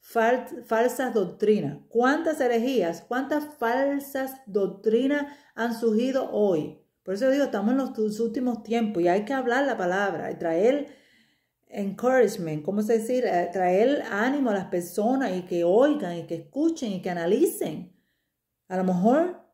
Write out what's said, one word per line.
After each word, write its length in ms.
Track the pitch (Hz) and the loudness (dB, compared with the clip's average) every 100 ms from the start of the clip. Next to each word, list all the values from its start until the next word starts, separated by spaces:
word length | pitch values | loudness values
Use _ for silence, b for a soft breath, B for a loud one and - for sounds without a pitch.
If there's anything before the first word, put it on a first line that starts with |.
Fal-, 640 | - 233 226 247 - 269 | -4 0 2 2 -2 -14
falsas 500 | - 226 247 247 254 | -4 0 0 0 -2
doctrinas. 640 | 214 180 - 208 208 147 143 - | 0 -2 -2 2 2 2 -6 -4
¿Cuántas 520 | 226 247 302 330 302 | 2 2 2 0 0
herejías, 640 | 254 233 240 262 170 175 | 0 2 0 0 0 -4
cuántas 520 | - 247 277 302 294 - | -6 -4 -2 -4 -4 -4
falsas 840 | 233 247 277 285 277 269 269 - - | -2 0 0 -2 -6 -8 -8 -10 -6
doctrinas 840 | 202 190 180 220 220 269 294 285 B B | -2 -2 -2 0 2 2 0 -4 B B
han 200 | - 233 | -6 -4
surgido 560 | 220 233 214 254 269 - | 0 0 2 0 -2 -2
hoy? 480 | - 208 170 151 - _ _ | 0 2 2 -2 -10 _ _
Por 120 | - | -8
eso 160 | 196 262 | -2 2
digo, 140 | 277 | 2
estamos 280 | 269 214 202 | 2 0 0
en 60 | 269 | 0
los 140 | 254 | -2
tus 280 | - 214 208 | -2 -4 -2
últimos 420 | 226 240 247 226 | -4 -2 -2 -4
tiempos 400 | - 233 220 185 | -2 -2 0 0
y 60 | 175 | 2
hay 160 | 185 | 2
que 80 | 214 | 0
hablar 320 | 269 247 240 | -2 0 0
la 120 | 277 233 | 0 0
palabra 540 | 180 185 202 165 185 | -2 0 -2 -4 -8
y 60 | 190 | -6
traer 680 | 175 165 214 285 285 B B B B B B _ _ | -2 2 2 2 -2 B B B B B B _ _
encouragement, 880 | - 196 190 247 262 220 - 165 151 | -6 -6 -2 2 4 4 2 -6 -6
¿cómo 180 | 147 202 | -4 -2
se 160 | 214 233 | 0 0
dice? 200 | 220 254 | 0 -2
Eh, 320 | 233 175 180 | 0 0 -2
traer 500 | 196 180 185 233 294 - | 0 2 4 4 2 -2
ánimo 400 | 202 233 294 254 | -2 0 0 0
a 40 | |
las 120 | 202 185 | -2 -2
personas 680 | 180 175 - 214 269 247 185 | -4 -4 -2 0 0 0 -4
y 60 | |
que 220 | 180 175 | -4 0
oigan 520 | 170 196 285 294 180 170 | 4 6 6 2 -2 -6
y 100 | 160 | -6
que 100 | 165 | -8
escuchen 560 | - 262 320 330 240 | -8 -2 -2 -2 -6
y 100 | 185 | -6
que 80 | 185 | -4
analicen. 800 | 175 165 226 359 - 339 156 - _ _ _ _ _ _ _ _ | -4 0 2 2 0 -8 -8 -14 _ _ _ _ _ _ _ _
A 80 | 185 | -2
lo 80 | |
mejor 580 | 185 180 202 277 359 - _ | 0 2 4 4 2 -4 _